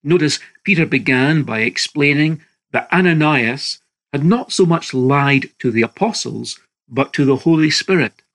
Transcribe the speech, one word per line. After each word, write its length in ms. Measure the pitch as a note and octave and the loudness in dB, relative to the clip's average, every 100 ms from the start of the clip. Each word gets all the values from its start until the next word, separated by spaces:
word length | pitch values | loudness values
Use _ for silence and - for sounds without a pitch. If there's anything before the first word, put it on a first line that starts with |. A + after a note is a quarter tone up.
Notice 340 | C#3+ F3 D3+ - - _ | 2 2 2 -2 -10 _
Peter 200 | - E3 | -2 0
began 600 | D#3+ D3 - B2+ C3+ D#3+ | 0 0 0 0 2 2
by 160 | A#2+ A2+ | 0 -2
explaining 800 | A#2 - - D3+ C#3+ C#3+ D#3 D#3 _ _ _ | -4 -4 -8 -2 0 2 0 -2 _ _ _
that 200 | - - | -6 -2
Ananias 880 | F3 F3+ D#3+ D3+ C#3+ A#2 C3+ - - _ _ _ | 0 2 2 2 2 -2 -4 -10 -12 _ _ _
had 120 | C#3+ | -2
not 260 | D#3 A#3+ - | 0 0 -2
so 140 | - | 0
much 300 | F3 C3 - | 2 2 -2
lied 560 | C3 B2+ C#3+ C#3 C#3 C3+ _ | -2 0 2 2 0 -2 _
to 120 | B2+ | -2
the 120 | A2+ | 0
apostles, 760 | A2+ - A3 - A#2 A2 A#2 - _ _ _ | -2 -2 -4 -4 -8 -10 -12 -14 _ _ _
but 240 | B2 C3 | -4 -4
to 140 | - C3+ | 0 0
the 100 | C3+ | 2
Holy 320 | E3 D#3+ D#3 | 2 2 2
Spirit. 540 | - - F#3 A#2 _ _ | -2 0 0 0 _ _